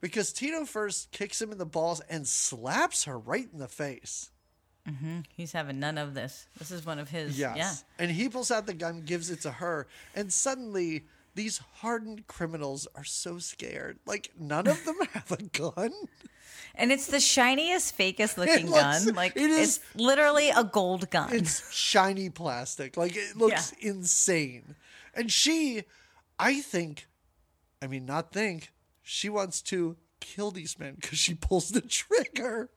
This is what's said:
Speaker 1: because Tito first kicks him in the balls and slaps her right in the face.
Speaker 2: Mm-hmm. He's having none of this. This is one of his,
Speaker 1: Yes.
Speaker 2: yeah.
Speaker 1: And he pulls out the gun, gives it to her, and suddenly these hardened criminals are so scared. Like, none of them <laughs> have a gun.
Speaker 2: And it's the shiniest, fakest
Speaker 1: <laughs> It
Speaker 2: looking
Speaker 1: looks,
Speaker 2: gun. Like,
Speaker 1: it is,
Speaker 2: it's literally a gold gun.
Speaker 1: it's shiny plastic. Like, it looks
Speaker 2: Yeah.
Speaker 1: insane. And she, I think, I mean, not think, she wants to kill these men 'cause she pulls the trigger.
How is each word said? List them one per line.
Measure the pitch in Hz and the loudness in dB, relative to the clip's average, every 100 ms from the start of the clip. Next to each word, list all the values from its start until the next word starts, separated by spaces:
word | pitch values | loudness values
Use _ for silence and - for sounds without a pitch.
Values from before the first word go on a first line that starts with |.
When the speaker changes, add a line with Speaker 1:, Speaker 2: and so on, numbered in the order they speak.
Speaker 1:
because | 185 226 190 | -4 -2 -2
Tito | - 269 320 | -2 -4 -4
first | 302 220 208 190 - | -4 -4 -4 -4 -8
kicks | - 202 - | -8 -6 -4
him | 226 | -6
in | 208 | -6
the | 170 | -6
balls | 160 165 165 - | -2 -2 -2 -6
and | 160 135 | -6 -2
slaps | - - 123 120 190 349 - | 0 -2 -4 -2 0 2 0
her | - 127 | -2 -4
right | 110 180 247 | -2 -4 -4
in | 160 | -10
the | 131 | -12
face. | - 147 127 - - - _ _ _ _ _ - | -6 -6 -6 -10 -12 -12 _ _ _ _ _ -12
Speaker 2:
Mm-hmm. | 143 156 170 151 - | -8 -6 -6 -10 -12
He's | 170 | -8
having | 170 147 135 | -6 -4 -4
none | 147 156 | -2 -2
of | 147 | -6
this. | 135 123 - - - | -6 -8 -10 -20 -18
This | 151 | -12
is | 180 | -10
one | 160 151 | -8 -8
of | 147 | -6
his, | 165 151 139 | -6 -6 -2
Speaker 1:
Yes. | 139 117 | -2 -2
Speaker 2:
yeah. | 175 151 - _ | -4 -4 -12 _
Speaker 1:
And | 175 | -2
he | 165 254 | 0 -2
pulls | 240 233 | -2 0
out | 233 214 | 0 -2
the | |
gun, | 175 170 170 | -6 -6 -6
gives | 156 175 165 | -4 -4 -4
it | 170 | -6
to | 156 | -6
her, | 120 175 160 135 - - | -6 -4 -4 -6 -14 -14
and | - 208 | -8 -2
suddenly | - 269 262 240 196 170 160 - _ _ | 0 0 -2 -4 -2 -2 -4 -8 _ _
these | - 214 202 - - | -8 -6 -6 -10 -10
hardened | 220 233 220 220 220 | -4 -4 -4 -14 -16
criminals | - 170 165 147 135 147 - | -6 -6 -4 -6 -6 -10 -12
are | |
so | 143 - - 175 | -8 -6 -6 -8
scared. | 170 - - - - - - | -10 -10 -10 -8 -10 -12 -8
Like, | 208 - - | -6 -8 -12
none | 151 147 208 | -4 0 2
of | 311 | 2
them | - 330 | 0 -2
<laughs> | 370 | -2
have | 208 - | -4 -6
a | 180 | -6
gun. | - - 156 - 214 392 392 _ - _ - - - | -4 -4 -4 -2 -4 -4 -14 _ -20 _ -20 -20 -18
Speaker 2:
And | - 240 | 0 2
it's | 269 277 | 2 2
the | 277 | 4
shiniest, | 277 - 247 269 320 359 - - | 4 6 6 6 4 2 0 0
fakest | 190 185 214 | 0 2 0
Speaker 1:
<laughs> | - | 2
It | |
Speaker 2:
looking | 180 330 165 | 6 6 8
Speaker 1:
looks, | 311 202 151 | 6 6 4
Speaker 2:
gun. | 214 | 2
Like, | 202 185 - | 2 0 2
Speaker 1:
it | 302 | 4
is, | 311 311 - | 6 4 2
Speaker 2:
it's | - | -4
literally | - 240 277 302 294 294 | 0 4 8 8 8 6
a | 247 | 6
gold | 220 208 180 185 180 | 4 2 2 0 0
gun. | 175 147 | 0 2
Speaker 1:
it's | 233 160 - - | 0 2 -2 -4
shiny | - - 208 190 196 190 | -2 4 6 6 2 -4
plastic. | 156 165 123 127 - 135 - | -6 -4 -4 -6 -8 -8 -2
Like, | 175 185 | -2 -2
it | 202 208 | -8 4
looks | 226 190 160 - | 6 6 0 -4
Speaker 2:
Yeah. | 220 | -4
Speaker 1:
insane. | 196 180 - - 175 143 123 - 143 - - - | -2 2 4 6 4 2 -6 -18 -20 -20 -20 -14
And | - 233 | -6 0
she, | - 277 330 302 226 185 - _ _ _ _ | 4 4 4 2 -2 -6 -16 _ _ _ _
I | 196 277 | 2 2
think, | 285 185 170 147 - _ _ _ _ _ _ _ | 0 -2 -2 -8 -16 _ _ _ _ _ _ _
I | 135 | -8
mean, | 135 | -6
not | 131 143 165 | -4 -4 -2
think, | 190 214 170 - _ _ _ | -2 -2 -2 -10 _ _ _
she | - - 202 | -8 -4 -2
wants | 208 196 - | -2 -2 -4
to | - 190 170 165 _ _ | -2 0 0 -4 _ _
kill | - - 208 | -16 -6 -6
these | 190 160 - | -6 -10 -10
men | 143 139 | -10 -10
'cause | - 156 | -6 0
she | - | 0
pulls | 170 - 190 - | 0 2 2 2
the | 214 | -2
trigger. | 240 - - 440 - - 247 214 247 | 0 -4 2 2 2 -4 -4 -4 -6